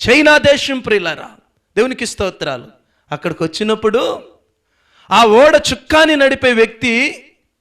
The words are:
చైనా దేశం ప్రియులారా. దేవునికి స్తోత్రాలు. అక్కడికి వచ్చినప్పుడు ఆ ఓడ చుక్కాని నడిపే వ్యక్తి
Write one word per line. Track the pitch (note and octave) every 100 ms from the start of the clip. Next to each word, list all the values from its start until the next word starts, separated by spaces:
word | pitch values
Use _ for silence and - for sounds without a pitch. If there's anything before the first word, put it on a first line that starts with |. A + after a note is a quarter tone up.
| -
చైనా | C#4+ D4+ D4+
దేశం | C#4+ C#4+ - C4
ప్రియులారా. | A3+ G#3 E3+ D3 - - _ _ _ G3
దేవునికి | B3+ B3+ A#3
స్తోత్రాలు. | - F#3+ - D#3 B2+ - _ _ _ -
అక్కడికి | D3 E3+ D#3
వచ్చినప్పుడు | E3 - G#3+ G#3+ G#3+ A3 - - - _ _ _ _ _ _ _ -
ఆ | G3 A#3
ఓడ | A3 D4+ D4+ -
చుక్కాని | C4+ - D#4 D#4 D4
నడిపే | C4+ C4+ B3+
వ్యక్తి | A3+ A3 - B3+ A#3 C#4+ - _ _ _ _